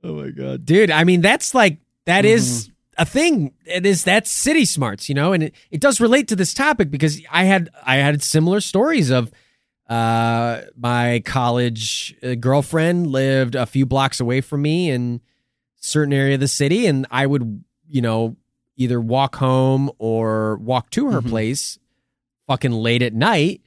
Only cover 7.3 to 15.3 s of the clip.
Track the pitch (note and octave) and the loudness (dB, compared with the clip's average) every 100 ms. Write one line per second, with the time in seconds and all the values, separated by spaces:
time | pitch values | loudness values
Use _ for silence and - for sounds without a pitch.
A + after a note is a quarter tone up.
7.3 | D#3+ F#3+ F#3+ E3+ - C3 C3+ C#3 D3 - | 2 4 2 0 -8 0 2 2 0 0
8.3 | D#3 E3 G3+ - F#3+ C#4 D#4 C#3 B2+ A#2 | 2 2 0 0 0 2 2 2 0 -2
9.3 | _ _ _ _ _ _ A#2 A2+ A2+ A#2 | _ _ _ _ _ _ -2 0 0 0
10.3 | A#2 A#2+ A#2 - - A#2+ A#2+ A#2+ A#2+ - | 0 -2 -4 -12 -8 -2 0 0 0 -2
11.3 | C3+ A#2+ A#2+ B2 A2 G#2+ - - - B2+ | -2 0 0 -2 -4 -6 -8 -10 -10 -8
12.3 | B2 B2 C#3 C#3+ D#3+ E3 F3 E3+ C3 C3+ | -4 0 0 0 0 0 0 0 0 0
13.3 | C3+ B2+ B2+ A#2 C3+ C3 C3+ C3+ - A#2 | 0 0 -2 -4 0 0 0 -2 -2 -2
14.3 | C3 - C#3+ D3 E3 F3 B2+ A#2+ A#2+ _ | -2 -2 -4 -2 0 0 -2 -4 -6 _